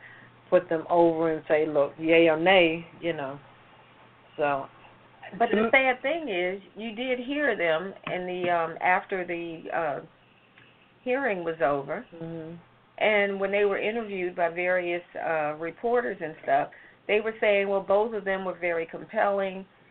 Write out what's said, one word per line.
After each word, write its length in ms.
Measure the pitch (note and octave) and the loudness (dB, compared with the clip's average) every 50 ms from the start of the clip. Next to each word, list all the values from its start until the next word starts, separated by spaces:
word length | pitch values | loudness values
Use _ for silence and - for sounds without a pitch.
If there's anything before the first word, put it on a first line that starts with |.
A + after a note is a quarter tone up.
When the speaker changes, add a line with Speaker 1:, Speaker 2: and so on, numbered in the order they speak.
| - - - - - - - - - - | -12 -20 -20 -20 -20 -20 -20 -18 -4 2
Speaker 1:
put 180 | F#3 F3+ F3+ - | 2 2 4 2
them 160 | E3 D#3+ D#3+ - | -2 -2 0 2
over 400 | F3 E3+ E3+ E3+ E3 D#3+ E3 E3 | 4 6 6 6 4 4 0 0
and 140 | D#3 D#3 D3+ | 0 -2 -2
say, 200 | - D#3+ D3+ D#3 | 2 2 2 2
"Look, 280 | D#3+ D3+ D3 C#3+ C#3+ - - | 2 2 2 2 2 0 -4
yay 300 | E3 D#3+ E3 E3 E3+ E3 | 2 4 6 8 8 6
or 80 | D#3 | 6
nay," 480 | D#3 E3+ F#3 G3 F#3+ E3+ D#3+ D#3+ E3+ E3 - - - | 4 6 6 8 8 6 6 2 -2 -8 -12 -16 -10
you 120 | E3 E3+ D#3+ | -6 -6 -6
know. 260 | D3+ C#3 C3 C#3+ C#3+ - - - - - - - - - - - - - - - - - - - | -4 -6 -8 -10 -12 -16 -20 -20 -20 -20 -20 -20 -20 -20 -20 -20 -20 -20 -20 -20 -20 -20 -14 -6
So. 300 | - D3+ C#3+ C#3+ C3+ C3+ - - - - - - - - - - - - - - F#3+ | -2 0 0 0 -2 -4 -8 -16 -20 -20 -20 -20 -20 -20 -20 -20 -20 -20 -10 -4 0
Speaker 2:
But 120 | A#3 - | 0 2
the 60 | A3 | 4
Speaker 1:
Mm-hmm. 140 | G#3+ A3 A3+ | 2 2 4
Speaker 2:
sad 320 | C#4 C4+ C4 C4 B3 B3 - | 4 4 4 4 2 0 -2
thing 260 | C4+ D#4+ E4+ D#4 B3+ | -4 -4 -4 -4 -4
is, 320 | G3 F3 F3+ F3+ F#3+ G3+ F#3+ - - | -2 -2 -2 -2 -4 -6 -10 -14 -14
you 160 | F#3+ A3 A#3 G#3 | -12 -10 -10 -8
did 240 | A3 B3+ C4 B3+ B3 | -6 -4 -4 -4 -4
hear 340 | A#3+ B3 C#4+ D4 D4 C4+ - | -4 -6 -4 -2 -2 -2 -2
them 380 | E3 E3+ E3 D#3 D#3+ F#3 G3 - - - - C#3+ | 0 0 0 0 0 -2 -6 -12 -12 -10 -8 -6
in 140 | F3+ F3+ | -6 -6
the, 240 | F3+ F3+ F3+ F3+ F3 | -6 -6 -4 -2 0
um, 260 | F3 E3+ E3 D#3+ D#3+ - | 0 0 -2 -4 -6 -4
after 440 | - F3+ F3+ F#3+ - - G3+ F#3 F3+ | 0 0 0 0 0 -4 -6 -6 -6
the, 460 | F3 F3 E3+ E3+ E3+ D#3+ D#3+ - - - | -6 -6 -8 -8 -10 -12 -12 -10 -8 -6
uh, 280 | - E3 D3 C3+ - - - _ _ _ _ _ _ _ _ _ - - _ _ _ _ _ _ _ - | -4 -4 -4 -4 -6 -10 -14 _ _ _ _ _ _ _ _ _ -20 -20 _ _ _ _ _ _ _ -4
hearing 400 | B3 B3 C#4 C#4 A#3+ G3+ F3+ E3+ | -4 -2 0 0 -2 -2 -2 -4
was 120 | E3 D#3+ D#3+ E3 | -4 -4 0 0
over, 420 | C#3+ D3 C#3+ C#3 D3+ D#3+ G3+ B3+ - - E3 E3 | 0 0 0 -4 -6 -8 -10 -10 -14 -16 -14 -12
Speaker 1:
Mm-hmm. 320 | E3 E3 E3 D#3 D#3+ E3+ E3+ - _ _ _ _ _ _ - | -10 -10 -10 -12 -12 -14 -16 -18 _ _ _ _ _ _ -2
Speaker 2:
and 400 | - G#3+ G#3+ G#3 G3+ G3+ G3 G3 | 0 2 2 2 2 0 0 -2
when 100 | G3 G3 G3 | -2 0 0
they 120 | G3+ G#3 | 2 2
were 140 | G3+ G3 - | 2 2 0
interviewed 560 | C3 G#3 A3 A#3+ A3 G3+ G3+ F#3 F3+ F3+ F3 | -2 -2 -4 -4 -6 -6 -6 -6 -6 -4 -2
by 140 | F3+ E3+ E3 | -2 -2 -2
various, 540 | E3 F3 F3+ F3+ F#3 F3+ F3 F3 F3 F3 F3 - - | -2 -2 -2 0 0 0 0 -2 -4 -4 -6 -8 -10
uh, 380 | - - D#3+ E3 D#3 D3+ D3 D3+ D3+ | -6 -4 -2 -2 -2 -2 -4 -4 -6
reporters 580 | E3 E3 E3 - - A#3 A#3+ B3 A#3+ A#3+ G3 E3+ | -8 -10 -8 -6 -4 0 0 0 0 -2 -6 -8
and 140 | E3+ D#3 D#3+ - - | -8 -10 -10 -8 -2
stuff, 260 | - C#3 C#3+ D3 - - - - - - _ _ | 0 2 2 0 -2 -8 -18 -20 -20 -20 _ _
they 140 | - G3+ G#3+ | 0 0 0
were 140 | G#3+ A3 A3 A3 | 0 -2 -4 0
saying, 280 | A3 G#3+ G3+ G3+ G3 G3 | 2 2 4 4 2 2
well, 120 | G3 G3 F#3 | 0 0 0
both 320 | F3+ G3 G3+ G#3+ A#3+ A3+ | 2 2 2 2 2 -2
of 100 | G3+ F#3 | -4 -4
them 200 | G3 F#3+ F#3+ F#3+ | -2 -2 -2 -2
were 100 | F#3 F3 E3+ | -6 -6 -4
very 280 | F3 F3 E3+ E3 E3 | -2 -2 -2 -2 -4
compelling. 800 | E3 - E3 - - - A3 G#3 G3+ G3+ G3 G3 F#3+ F#3 F#3+ G3 - _ _ _ _ | -6 -8 -12 -12 -6 -2 0 0 2 2 0 -2 -4 -6 -8 -14 -16 _ _ _ _